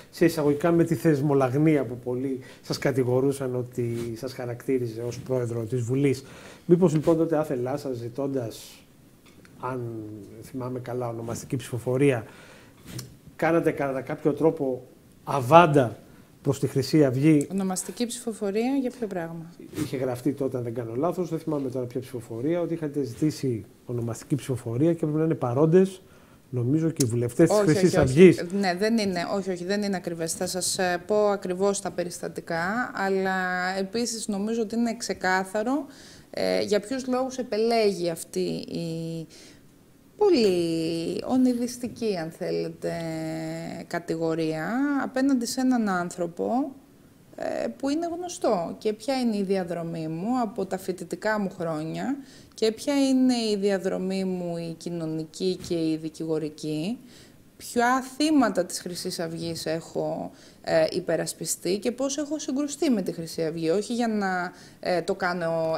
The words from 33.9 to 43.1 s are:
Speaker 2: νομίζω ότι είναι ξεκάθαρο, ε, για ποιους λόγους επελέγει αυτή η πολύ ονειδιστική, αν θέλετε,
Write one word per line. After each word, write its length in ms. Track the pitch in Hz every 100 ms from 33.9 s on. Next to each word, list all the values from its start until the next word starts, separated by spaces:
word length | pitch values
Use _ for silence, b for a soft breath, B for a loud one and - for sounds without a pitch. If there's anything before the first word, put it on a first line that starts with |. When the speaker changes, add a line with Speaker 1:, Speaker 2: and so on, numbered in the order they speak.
| 233 240 233 202
Speaker 2:
νομίζω 340 | 202 208 226
ότι 140 | 214 226
είναι 220 | 233 226
ξεκάθαρο, 880 | - 185 185 185 190 214 220 285 277 B B B B
ε, 320 | - 185 185
για 180 | 208 202
ποιους 280 | 202 269 254
λόγους 300 | 254 262 262
επελέγει 720 | 247 214 226 233 208 180 170
αυτή 560 | 165 - 185 180 165 -
η 580 | 165 170 165 165 165 160 B B B B - - - - -
πολύ 1040 | 415 330 214 180 170 165 160 165 170 175 -
ονειδιστική, 920 | 262 254 240 240 - 233 - 226 185
αν 140 | 160 165
θέλετε, 540 | 170 165 165 165 170 170 165